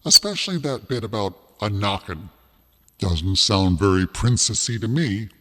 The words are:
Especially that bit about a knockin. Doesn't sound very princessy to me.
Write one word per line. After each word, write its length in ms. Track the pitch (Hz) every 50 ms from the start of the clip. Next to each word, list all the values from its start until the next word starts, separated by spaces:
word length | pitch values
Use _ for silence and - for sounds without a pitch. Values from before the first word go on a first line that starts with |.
| _
Especially 520 | 165 151 - - 202 208 170 - - 185
that 300 | 170 135 151 135 120 -
bit 160 | - 131 120 107
about 300 | 107 104 110 101 95 90 - - _ _ _
a 80 | - 107
knockin. 600 | 104 98 101 101 98 95 - - 92 78 95 87 _ _ _ _ _ _ _ _ _ _ _ _ _ _
Doesn't 380 | - 98 87 82 80 92 95
sound 420 | 95 - - 107 98 95 92 90 82
very 260 | 98 98 92 92 92
princessy 760 | 90 - - - 120 123 107 - - 110 - - - 120 113
to 80 | 113
me. 420 | 110 120 151 170 131 98 101 110 101 _ _